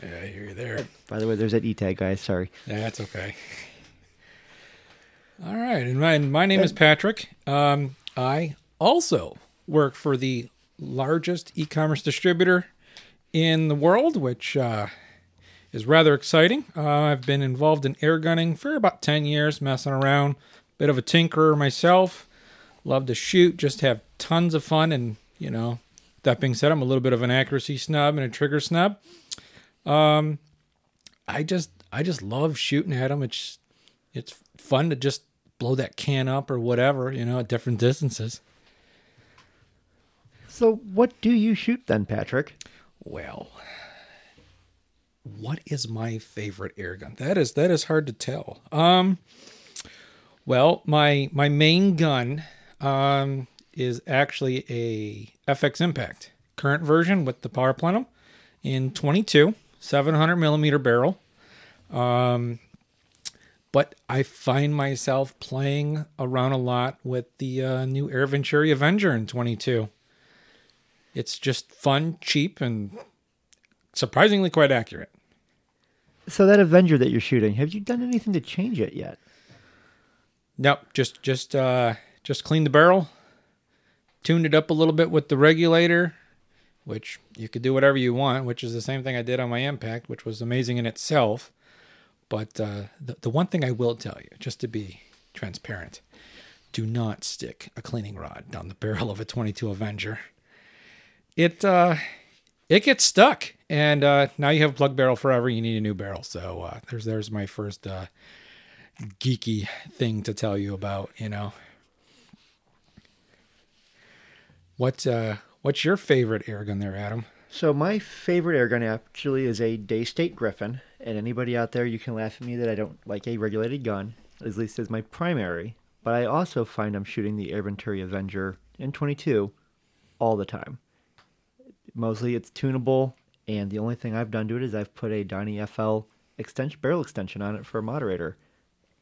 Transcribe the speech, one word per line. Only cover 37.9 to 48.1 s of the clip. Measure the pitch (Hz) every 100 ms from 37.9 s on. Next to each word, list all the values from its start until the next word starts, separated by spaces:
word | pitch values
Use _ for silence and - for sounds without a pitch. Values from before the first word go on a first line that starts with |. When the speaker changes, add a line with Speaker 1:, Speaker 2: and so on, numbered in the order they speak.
| 135 135 - 110 - _ _ _ _ _ _ _ _ _ _ _ _ _ _ _ _ _ _ _ _ -
Speaker 2:
So | - 226 220 214
what | 190 247 -
do | 226
you | 233 220
shoot | 208 - 247 -
then, | 107 98
Patrick? | 107 - 131 - - - - _ _
Speaker 1:
Well, | - - 71 - - - - - - - - - _ _ _ _ _ _ _ _ _ _
what | 110 104 123 160 -
is | 139 113
my | 110 113 110
favorite | - - 104 95 98 -
air | 92 92
gun? | 131 113
That | 135 190
is, | 127 143
that | 180
is | 160
hard | - 156
to | 143